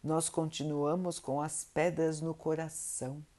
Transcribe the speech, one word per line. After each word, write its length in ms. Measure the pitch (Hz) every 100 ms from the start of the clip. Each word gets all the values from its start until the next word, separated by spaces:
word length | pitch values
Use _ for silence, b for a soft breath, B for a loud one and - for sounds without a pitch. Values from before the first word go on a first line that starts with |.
Nós 260 | 156 160 165
continuamos 880 | - 160 - 151 147 147 175 180 165
com 240 | - 139
as 220 | 147 -
pedras 560 | - - 170 160 160 156
no 140 | 165
coração. 920 | 160 160 160 160 - - - 131 147 151